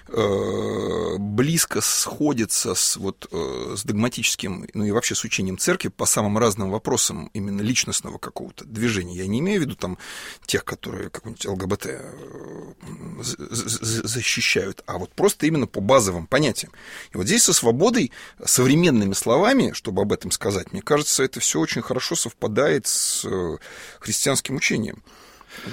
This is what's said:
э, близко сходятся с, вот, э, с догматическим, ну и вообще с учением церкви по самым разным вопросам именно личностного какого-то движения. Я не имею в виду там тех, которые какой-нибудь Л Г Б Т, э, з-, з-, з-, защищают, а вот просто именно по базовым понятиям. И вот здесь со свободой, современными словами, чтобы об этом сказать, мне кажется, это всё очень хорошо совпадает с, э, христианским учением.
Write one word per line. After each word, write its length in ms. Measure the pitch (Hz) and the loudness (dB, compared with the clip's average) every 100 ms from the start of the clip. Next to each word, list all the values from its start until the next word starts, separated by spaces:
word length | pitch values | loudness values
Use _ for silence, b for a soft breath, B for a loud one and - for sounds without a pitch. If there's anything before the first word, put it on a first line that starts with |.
| - | -4
э, 1080 | - 104 101 101 101 104 104 101 85 85 90 | 0 2 2 0 -2 -2 -2 -2 -2 -2 -2
близко 600 | 101 104 139 165 - 104 | 0 2 4 2 2 0
сходятся 920 | - - - - 151 127 107 - 117 | 0 0 -2 0 2 2 0 0 0
с, 220 | 92 - - | 0 0 0
вот, 320 | 98 - - | -4 -6 -8
э, 420 | 90 69 64 65 113 | -6 -4 -4 -6 -6
с 60 | |
догматическим, 800 | - 104 120 - 113 - 98 92 - | -2 0 0 0 -2 -2 -4 -6 -8
ну 100 | 104 | -4
и 60 | 104 | 0
вообще 240 | 107 - | 0 0
с 100 | 104 | -2
учением 340 | - - 95 92 | -2 -2 -2 0
церкви 300 | - 185 - | 0 0 -2
по 180 | - 110 | -2 0
самым 320 | - 107 107 | 2 2 2
разным 320 | 117 101 95 | 2 2 -2
вопросам 600 | 104 - 123 - 92 - | -2 0 2 0 -2 -8
именно 260 | 107 101 98 | -6 -4 -2
личностного 560 | 107 127 - - - - | 0 0 0 -4 -6 -10
какого-то 460 | - - - - | -10 -10 -10 -12
движения. 520 | - 110 120 104 87 90 | -12 -2 0 0 -4 -6
Я 100 | 95 | -2
не 120 | 113 | 0
имею 200 | 180 208 | 2 0
в 40 | |
виду 100 | 143 | 0
там 240 | - 92 90 B B B B - | -4 -6 -6 B B B B -4
тех, 180 | - | -2
которые 460 | - - - 92 95 | -2 -8 -8 -8 -8
какой-нибудь 360 | - - 76 95 | -10 -12 -8 -6
Л 100 | 95 | -4
Г 100 | 95 | -2
Б 100 | 98 | -2
Т, 140 | - | -4
э, 1300 | - - - - - - - - - - - - - | -10 -12 -16 -16 -14 -14 -14 -14 -16 -16 -14 -12 -10
з-, 140 | 120 - - | -8 -8 -6
з-, 180 | 117 110 113 | -6 -4 -4
з-, 240 | 113 113 107 | -2 -4 -4
защищают, 760 | 120 - - - - 95 92 - | -4 -2 0 2 0 0 -4 -8
а 120 | 90 | -8
вот 140 | 90 | -6
просто 340 | - 190 - 147 | 2 2 2 0
именно 200 | 160 117 | 2 0
по 140 | - | 0
базовым 460 | 98 135 101 87 80 | 6 6 6 0 0
понятиям. 460 | 131 147 98 - B B B B | 2 4 0 -6 B B B B
И 40 | - | -4
вот 100 | 98 | 2
здесь 180 | 226 | 4
со 80 | - | 4
свободой, 600 | - 117 120 208 240 139 B B - | 4 4 6 4 4 2 B B -8
современными 680 | - - 127 147 175 120 98 | 0 4 6 8 8 6 4
словами, 580 | 98 - 127 214 269 135 | 2 4 4 6 4 2
чтобы 300 | - - 95 | 0 -2 0
об 100 | 104 | 2
этом 180 | 101 98 | 0 -2
сказать, 420 | - 107 98 82 | -4 -2 -2 -4
мне 100 | 98 | -8
кажется, 400 | - 147 151 - | 0 2 2 2
это 180 | 131 - | 0 0
всё 200 | - 156 | 0 0
очень 220 | 160 - | 0 -2
хорошо 340 | - 127 - 120 | -2 -2 -2 -2
совпадает 680 | - - - 107 147 147 - | -4 -4 -2 2 4 2 0
с, 380 | - - - | -2 0 -2
э, 320 | - 98 87 73 B B B B | -2 -2 -2 -4 B B B B
христианским 560 | - 107 139 131 - 131 | -6 -2 0 0 -2 -2
учением. 460 | - 165 107 - B B B B B B B | 0 0 -2 -6 B B B B B B B